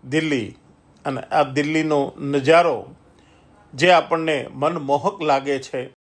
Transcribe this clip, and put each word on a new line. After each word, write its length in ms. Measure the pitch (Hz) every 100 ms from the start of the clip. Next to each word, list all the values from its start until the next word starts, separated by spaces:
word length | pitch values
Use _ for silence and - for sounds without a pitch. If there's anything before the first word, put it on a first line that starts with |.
દિલ્હી 520 | 131 151 160 139 104 - _ _ _ _ 139
અને 160 | 135
આ 220 | - 151
દિલ્હીનો 680 | 143 131 147 160 156 147 139 -
નજારો 800 | 143 143 135 165 175 117 98 - _ _ _ _ _ _ _
જે 180 | 131 170
આપણને 580 | 175 156 165 160 147 -
મનમોહક 720 | 135 147 160 139 143 175 -
લાગે 380 | 151 135 135 139
છે. 340 | 135 131 131 _